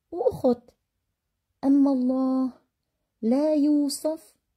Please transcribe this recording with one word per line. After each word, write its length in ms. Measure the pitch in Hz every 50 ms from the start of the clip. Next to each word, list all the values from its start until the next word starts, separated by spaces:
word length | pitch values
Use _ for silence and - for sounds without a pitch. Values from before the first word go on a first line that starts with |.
| _ _
وأخت، 600 | 330 - 494 494 - - - 247 240 - - _ _ _ _ _ _ _ _ _ _ _ _ _ _ _ _ _ _ _ -
أما 280 | 277 277 285 269 277
الله 600 | 269 254 247 254 262 262 262 262 262 262 262 254 - _ _ _ _ _ _ _ _ _ _ _ _ _
لا 320 | 220 226 254 277 302 311 311
يوصف 800 | 294 285 302 294 294 285 269 - - - 311 320 320 - _ _ _ _ _ _